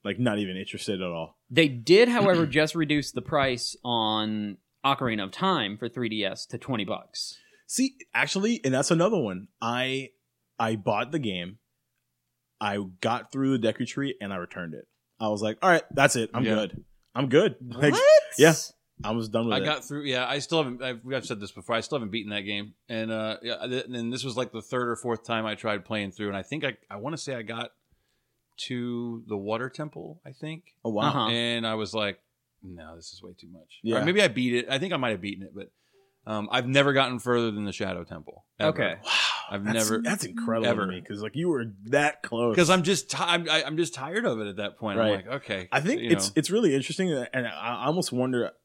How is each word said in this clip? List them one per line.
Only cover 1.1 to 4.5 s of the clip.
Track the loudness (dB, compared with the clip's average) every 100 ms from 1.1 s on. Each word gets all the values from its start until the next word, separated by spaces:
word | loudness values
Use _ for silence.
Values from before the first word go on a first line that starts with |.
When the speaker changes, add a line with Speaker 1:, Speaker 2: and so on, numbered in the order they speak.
| -6 -8 _ _
Speaker 2:
They | 2 2
did, | 0 6 6 8
however, | 4 4 4
Speaker 1:
<clears throat> | 2 2
Speaker 2:
just | 2
reduce | 0 0 0 0
the | -8
price | -2 0 2 0 -6 -6
on | -2 0 2 0 0 -2 -6